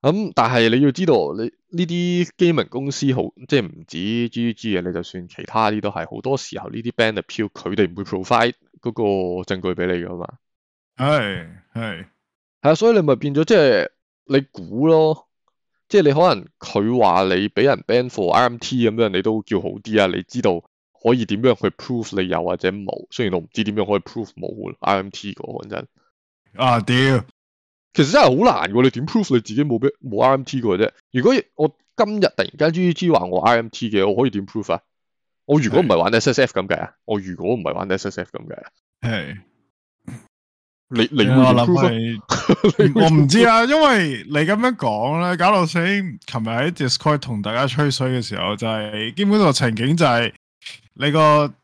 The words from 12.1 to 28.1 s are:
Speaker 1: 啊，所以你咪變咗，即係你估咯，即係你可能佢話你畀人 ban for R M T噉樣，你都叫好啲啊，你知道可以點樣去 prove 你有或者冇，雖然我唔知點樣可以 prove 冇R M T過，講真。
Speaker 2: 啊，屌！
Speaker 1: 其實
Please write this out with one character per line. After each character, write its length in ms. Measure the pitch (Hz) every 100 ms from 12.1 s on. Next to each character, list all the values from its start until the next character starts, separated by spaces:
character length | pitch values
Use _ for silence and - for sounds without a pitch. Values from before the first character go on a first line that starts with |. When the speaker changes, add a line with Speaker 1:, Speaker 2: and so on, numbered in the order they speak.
| _ _ _ _ _
Speaker 1:
啊， 140 | 139
所 160 | 160 226
以 60 | 220
你 60 |
咪 140 | 151 131
變 180 | 147
咗， 100 | 139
即 100 | 160
係 340 | 214 143 104 - _ _ _
你 160 | _ 139 139
估 340 | - 85 107 156
咯， 420 | 160 156 156 _ _ _ _ _ _ _
即 100 | 202
係 40 |
你 100 | 151
可 220 | 143 180
能 120 | 110 - _
佢 400 | - - 107 123
話 240 | 101 87
你 240 | 95 92 104
畀 140 | -
人 200 | 131 104 -
ban 220 | 120 127
for 220 | - 90
R 120 | 87
M 140 | 123 117
T 300 | - 131 113
噉 60 |
樣， 140 | 110 113
你 140 | 92
都 200 | 104 110
叫 180 | - 101
好 80 | 90
啲 340 | 98 110 107
啊， 40 | 95
你 80 | 87
知 200 | 92 123
道 180 | 110 85 _ _ _ _
可 120 | 113
以 100 | 127
點 180 | 110 202
樣 120 | 123
去 140 | 110 101
prove 500 | - - 123 110 101
你 60 | 92
有 140 | 82
或 120 | 87 90
者 120 | 90
冇， 360 | 101 98 - -
雖 160 | - 104
然 80 |
我 60 | 90
唔 80 | 80
知 120 | -
點 100 | 104
樣 120 | 104 98
可 100 | 101
以 20 |
prove 300 | - 117 104
冇 420 | - - 107 95 -
R 160 | - 98
M 120 | 98
T 220 | - 104
過， 320 | - - -
講 40 | 104
真。 200 | 101 - _ _ _ _ _ _
Speaker 2:
啊， 260 | - 127 117
屌！ 440 | 104 123 135 127 - _ _ _ _ _ _
Speaker 1:
其 120 | -
實 80 | 143